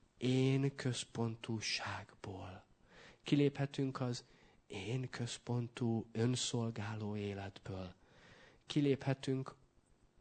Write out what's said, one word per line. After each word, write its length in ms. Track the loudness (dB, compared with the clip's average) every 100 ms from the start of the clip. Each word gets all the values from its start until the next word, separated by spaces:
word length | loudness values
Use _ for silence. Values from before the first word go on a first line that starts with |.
| _ -2
én 580 | 2 4 6 4 2 0
központúságból. 1900 | -2 -2 -4 -2 -2 -2 -4 -2 -2 -2 -4 -6 -8 -12 -10 -8 -10 -14 -18 _ -20 -20 -20 -8
Kiléphetünk 800 | 2 6 6 4 -4 0 -2 0
az 220 | -2 -4 -8 -20 -20 _ -12
én 420 | -8 -4 -2 -4
központú, 1000 | -4 -4 -4 -2 0 0 0 2 2 0
önszolgáló 1040 | 2 2 2 0 0 0 -2 -4 -4 -4 -2
életből. 800 | -2 -4 -6 -10 -8 -6 -8 -12 _ -20 -20 -20 -20 -20 -2
Kiléphetünk, 920 | 2 4 4 2 0 0 -2 -4 -12 _ _ _ _ _ _